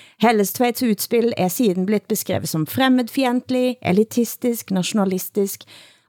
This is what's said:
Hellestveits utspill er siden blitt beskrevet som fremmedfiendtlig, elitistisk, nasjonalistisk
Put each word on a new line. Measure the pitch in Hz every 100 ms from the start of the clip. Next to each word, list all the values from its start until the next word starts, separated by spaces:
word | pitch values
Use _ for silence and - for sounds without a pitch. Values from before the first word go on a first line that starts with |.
| - -
Hellestveits | 226 220 196 - 240 226
utspill | 247 202 - 233 233 -
er | 180
siden | - 233 180
blitt | 185 214 -
beskrevet | 214 - - 156
som | 160
fremmedfiendtlig, | 156 - 262 254 233 - 254 247 - 254 254 247
elitistisk, | - 180 220 - 226 - 247 233 -
nasjonalistisk | 185 175 220 196 180 - 196 196 - - - - _